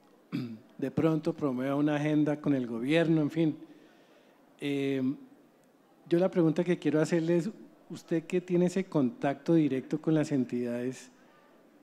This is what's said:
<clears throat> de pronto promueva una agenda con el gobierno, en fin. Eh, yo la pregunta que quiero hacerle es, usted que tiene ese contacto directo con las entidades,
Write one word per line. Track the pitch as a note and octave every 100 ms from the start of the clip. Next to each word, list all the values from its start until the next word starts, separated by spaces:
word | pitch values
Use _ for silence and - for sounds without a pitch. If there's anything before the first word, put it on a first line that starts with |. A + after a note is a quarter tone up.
| _ _ _
<clears throat> | - A#2+ A2 - -
de | C3
pronto | C3 D#3+ D#3+ D#3+
promueva | D#3+ D3 B2 C3+
una | C#3 D3+ D3
agenda | D3+ D3+ D3 D3
con | D3
el | C#3 A#2+
gobierno, | A#2 B2 D#3+ D#3+ D#3+
en | D3
fin. | D#3+ E3 C#3 - - - _ _ _ _ _ _ _
Eh, | C#3+ C#3+ C#3 C3+ C3 C#3+ - - _ _ _ _ _ _ -
yo | E3+
la | F#3
pregunta | F3+ E3 D3+ F3
que | E3+
quiero | D3+ D3+
hacerle | D3+ E3+ D#3+ E3+
es, | E3+ - - - -
usted | D3+ - E3 E3
que | F3+
tiene | F3+ F3 F3+
ese | F3+
contacto | F#3 D#3+ B2+ A#2 C#3+ C#3 -
directo | E3 D3 C3 - D#3
con | E3
las | D#3 D3
entidades, | C#3+ A#2+ B2 A#2+ A#2+ B2 B2+ - - - _ _ - _ _